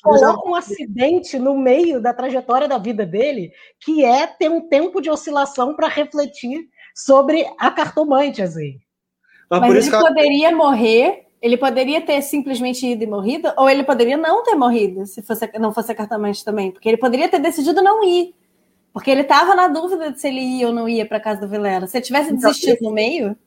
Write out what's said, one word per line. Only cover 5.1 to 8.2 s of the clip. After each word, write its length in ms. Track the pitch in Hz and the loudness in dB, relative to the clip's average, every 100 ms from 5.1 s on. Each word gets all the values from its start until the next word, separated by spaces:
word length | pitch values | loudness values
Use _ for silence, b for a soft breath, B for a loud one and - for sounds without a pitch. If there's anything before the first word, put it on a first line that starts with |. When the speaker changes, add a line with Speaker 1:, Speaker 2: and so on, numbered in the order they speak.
Speaker 2:
oscilação 680 | 302 320 285 277 262 247 311 | -4 -2 -2 -2 -2 -4 -2
pra 120 | 311 | -2
refletir 760 | - 294 302 294 - 240 294 330 b b | -2 -4 -4 -6 -6 -10 -10 -12 b b
sobre 520 | - - 269 269 320 - - | -6 4 4 4 2 -2 -2
a 120 | 247 | -2
cartomante, 720 | - 302 - 302 269 | 0 -2 -2 0 2